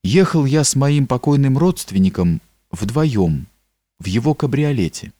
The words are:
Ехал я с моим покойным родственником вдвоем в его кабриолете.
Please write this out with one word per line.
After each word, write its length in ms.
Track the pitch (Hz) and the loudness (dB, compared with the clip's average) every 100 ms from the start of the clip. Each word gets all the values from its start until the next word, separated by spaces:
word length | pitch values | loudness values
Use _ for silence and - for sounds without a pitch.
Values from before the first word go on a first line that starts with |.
Ехал 440 | 92 156 185 165 139 | 2 2 2 2 2
я 180 | 151 | 2
с 100 | 143 | 0
моим 320 | 135 143 147 135 | 0 2 2 0
покойным 520 | 123 147 147 139 131 | 0 0 2 2 2
родственником 800 | 175 175 - 98 95 92 87 82 _ _ _ | 0 0 -4 0 0 2 0 -2 _ _ _
вдвоем 760 | 85 104 131 156 110 87 71 - _ _ _ _ _ | -8 -4 -2 0 0 0 -2 -6 _ _ _ _ _
в 80 | 92 | -4
его 260 | 104 131 | -2 -2
кабриолете. 800 | 147 139 135 151 131 82 - - _ | -2 -2 -2 0 0 -2 -4 -16 _